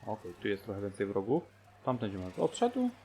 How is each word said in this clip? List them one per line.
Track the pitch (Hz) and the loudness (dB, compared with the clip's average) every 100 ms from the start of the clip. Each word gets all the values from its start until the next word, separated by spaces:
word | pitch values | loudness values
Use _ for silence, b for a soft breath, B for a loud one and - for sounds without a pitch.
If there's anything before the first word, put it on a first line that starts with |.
| - | -4
Okej, | 107 92 87 | -6 -6 -4
tu | 107 | -2
jest | 98 - | -2 -2
trochę | 98 | -4
więcej | 101 95 98 | -4 -2 0
wrogów. | 101 98 147 - - - - | 0 2 0 0 -18 -20 -6
Tamten | - 123 113 | -2 0 -2
ziomek | 98 92 - | -2 -6 0
odszedł. | 165 - 240 247 247 - | 0 4 2 4 0 0